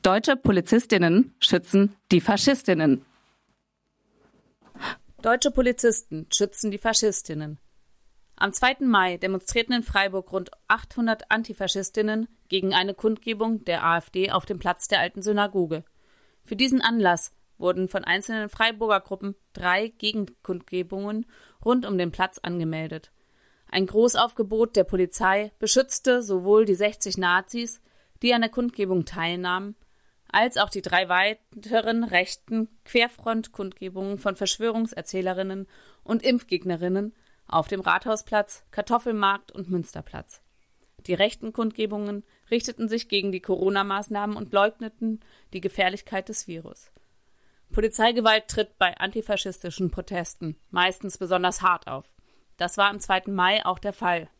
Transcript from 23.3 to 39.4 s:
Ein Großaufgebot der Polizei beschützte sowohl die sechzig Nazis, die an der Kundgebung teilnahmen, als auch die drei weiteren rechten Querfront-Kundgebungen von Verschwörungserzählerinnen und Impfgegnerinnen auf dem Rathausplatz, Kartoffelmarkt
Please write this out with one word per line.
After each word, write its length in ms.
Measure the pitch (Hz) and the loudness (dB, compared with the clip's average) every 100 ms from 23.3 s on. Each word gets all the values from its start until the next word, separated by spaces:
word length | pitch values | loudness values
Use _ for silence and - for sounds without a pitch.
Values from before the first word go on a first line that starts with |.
| _ _ _ _ | _ _ _ _
Ein 160 | - 190 | -2 0
Großaufgebot 880 | 214 240 240 233 - 202 220 226 | 4 4 4 0 0 -2 0 2
der 100 | 202 | 2
Polizei 680 | 185 185 180 - 185 196 214 _ | 2 2 0 2 2 2 -2 _
beschützte 600 | 214 254 262 - 262 247 | 2 2 2 0 2 2
sowohl 440 | 214 190 185 214 | 2 -2 6 6
die 100 | 220 | 6
sechzig 420 | 180 208 208 196 185 | 2 2 0 -4 0
Nazis, 640 | 180 180 190 240 233 - _ _ _ _ | 2 2 0 -6 -6 -12 _ _ _ _
die 140 | 240 | 4
an 60 | 240 | 4
der 100 | 226 | 2
Kundgebung 540 | 247 240 - 196 185 | -2 -4 -2 0 0
teilnahmen, 720 | 165 175 165 175 180 185 202 214 _ _ _ _ _ | -2 -4 -4 -4 -4 -4 -6 -16 _ _ _ _ _
als 280 | - 247 - | 2 2 2
auch 140 | 208 | -2
die 120 | 196 | -2
drei 260 | 180 180 185 | 0 0 4
weiteren 960 | 180 202 220 _ 214 214 226 220 233 | 2 2 -2 _ -20 -2 0 2 -2
rechten 640 | 233 175 185 - - 220 220 _ | 2 0 0 -8 -6 -4 -4 _
Querfront-Kundgebungen 1300 | - 240 233 - - 226 220 - 190 - 190 190 196 202 | 0 2 2 -2 -4 -4 -6 -10 -10 -10 -12 -8 -8 -4
von 160 | 202 | -4
Verschwörungserzählerinnen 1300 | 190 196 - 226 226 226 - 165 190 185 185 190 190 196 _ _ _ | -4 -6 -2 -2 -2 -4 -6 -8 -4 -4 -4 -6 -8 -12 _ _ _
und 220 | - 226 | -4 -2
Impfgegnerinnen 880 | 262 247 - 180 185 165 180 190 208 _ _ _ - | 0 -4 -4 -6 -4 -6 -4 -4 -6 _ _ _ -4
auf 220 | 165 156 | -2 -2
dem 140 | 196 | -6
Rathausplatz, 840 | 185 175 247 214 - 214 208 - _ | -2 -2 -2 -6 -2 -2 -2 -8 _
Kartoffelmarkt 840 | - 208 240 240 220 196 196 | -10 -2 -2 -2 0 0 -2